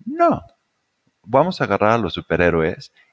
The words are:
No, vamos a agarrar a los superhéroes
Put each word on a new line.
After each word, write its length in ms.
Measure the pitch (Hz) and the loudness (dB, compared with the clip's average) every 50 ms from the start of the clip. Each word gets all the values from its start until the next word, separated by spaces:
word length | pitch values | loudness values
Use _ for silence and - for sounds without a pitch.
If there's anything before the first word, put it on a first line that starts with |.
| - | -12
No, 380 | 226 285 320 339 339 254 - - - _ _ _ _ _ _ _ _ _ _ _ _ _ _ _ | -10 -2 0 0 0 0 -2 -6 -14 _ _ _ _ _ _ _ _ _ _ _ _ _ _ _
vamos 380 | 95 113 135 156 180 185 - | 0 2 2 2 2 -2 -4
a 20 | 139 | -2
agarrar 280 | 104 101 98 101 104 | -2 0 2 2 2
a 60 | 113 117 | 2 2
los 160 | 107 85 - | 0 -4 -6
superhéroes 800 | 90 82 _ 82 82 87 87 82 82 80 82 101 - - - _ _ _ _ | -8 -6 _ -2 2 2 2 2 2 0 0 -4 -6 -14 -20 _ _ _ _